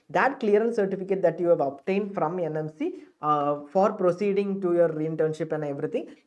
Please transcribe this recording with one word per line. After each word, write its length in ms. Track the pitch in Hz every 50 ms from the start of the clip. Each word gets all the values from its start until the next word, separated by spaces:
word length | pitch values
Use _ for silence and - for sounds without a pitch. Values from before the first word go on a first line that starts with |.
| _ -
That 300 | 147 175 190 - - -
clearance 380 | 240 208 202 208 226 233 233
certificate 440 | 226 196 190 196 185 185 185 196 185 180
that 180 | 170 160 175
you 80 | 180 175
have 120 | 170 151
obtained 540 | 147 139 139 - - - 190 202 214 196 196
from 240 | 180 165 156 180 185
N 180 | 170 156 156
M 120 | 156 156 151 - -
C, 240 | 294 370 - - - - _ _
uh, 420 | 147 151 151 147 143 147 147 143 - - -
for 200 | 190 196 220 202
proceeding 680 | 202 190 180 170 180 208 202 190 202 202 196 196 196
to 140 | 190 175 170
your 140 | 170 170 160
internship 600 | 156 156 156 160 160 160 160 156 156 - 165 160
and 140 | 160 151 151
everything, 500 | 143 139 139 147 151 - 269 330 - - - _